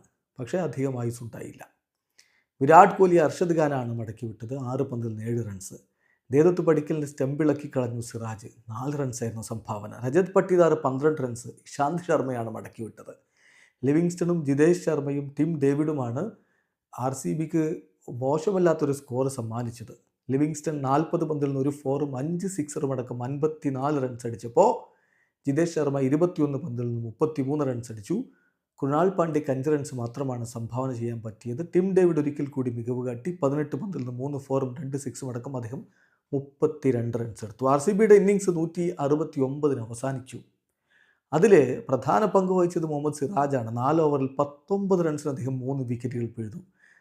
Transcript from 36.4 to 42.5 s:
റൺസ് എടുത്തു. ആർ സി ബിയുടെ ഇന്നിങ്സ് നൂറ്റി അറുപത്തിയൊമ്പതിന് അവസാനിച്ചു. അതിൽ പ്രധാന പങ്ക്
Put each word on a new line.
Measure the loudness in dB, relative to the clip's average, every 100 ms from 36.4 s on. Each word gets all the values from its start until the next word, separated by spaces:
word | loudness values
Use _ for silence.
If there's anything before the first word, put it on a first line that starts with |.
| -6 _ -2 0 0 0 -2 -4
റൺസ് | -6 -10
എടുത്തു. | -14 -2 2
ആർ | 4
സി | 4
ബിയുടെ | 4 8
ഇന്നിങ്സ് | 10 8 4 2
നൂറ്റി | 0 -2 -2 -4 -2
അറുപത്തിയൊമ്പതിന് | 0 0 0 -2 -2 0 -2 -2
അവസാനിച്ചു. | -6 -6 -6 -6 -10 -18 -18 _ _ _ _ _ _ _ _
അതിൽ | 4 8 8 6 0 -2
പ്രധാന | 0 2 2
പങ്ക് | 4 2 2